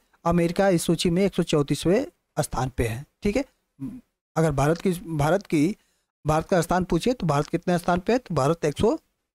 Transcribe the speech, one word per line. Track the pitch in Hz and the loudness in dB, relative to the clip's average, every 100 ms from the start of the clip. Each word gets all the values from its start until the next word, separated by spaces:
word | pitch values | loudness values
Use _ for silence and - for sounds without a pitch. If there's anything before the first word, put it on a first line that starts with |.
| _ _ | _ _
अमेरिका | 170 175 170 175 196 | 0 2 2 2 2
इस | 170 | 2
सूची | - 170 185 | 0 0 0
में | 170 | 2
एक | 196 | 0
सौ | - | 0
चौंतीसवें | 170 156 143 147 165 208 320 _ _ - | -2 0 0 -2 2 0 0 _ _ -6
स्थान | - - 131 - | -4 -2 -6 -2
पे | 117 | -4
है, | 113 147 _ | -4 -12 _
ठीक | 208 208 | -2 -2
है। | 277 _ _ - 269 247 - _ _ 160 | -4 _ _ -14 -14 -14 -20 _ _ 0
अगर | 160 | 0
भारत | 135 143 170 | 2 0 2
की, | 196 175 165 | 0 -2 -4
भारत | 156 147 185 - | -2 0 0 0
की, | 147 156 214 _ _ _ _ 147 | 0 0 -2 _ _ _ _ -2
भारत | 156 160 | -2 2
का | 180 | 0
स्थान | - 180 | 2 0
पूछे | 175 170 233 | 0 0 0
तो | 254 165 | -2 0
भारत | 143 151 | 0 0
कितने | 160 - 175 | -4 -2 -2
स्थान | - 180 | 0 -2
पे | - | 0
है, | 247 | -2
तो | - | 0
भारत | 156 131 165 | -2 0 0
एक | - - | -2 0
सौ | 214 311 _ _ _ | 0 0 _ _ _